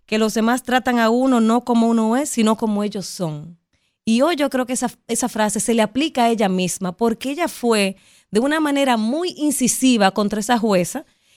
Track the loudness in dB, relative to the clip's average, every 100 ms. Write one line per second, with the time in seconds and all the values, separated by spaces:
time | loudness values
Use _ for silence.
0 | -4 0 0 0 0 0 0 0 2 2
1 | 2 2 2 2 4 2 2 2 2 2
2 | 2 0 -2 0 0 0 -2 -2 -4 -6
3 | -10 -6 -6 -6 -12 -20 _ _ _ _
4 | 0 2 2 2 0 -2 -2 -2 -4 -6
5 | -6 -4 -2 0 -2 0 0 0 0 0
6 | -2 0 0 2 0 0 -2 -4 -6 -2
7 | -2 -2 -6 -4 -4 -2 0 2 0 -4
8 | _ _ -4 -2 0 0 0 2 2 2
9 | 0 -2 -4 -2 -2 0 -2 2 2 4
10 | 2 2 -2 -2 -2 0 2 2 0 -6
11 | -14 _ _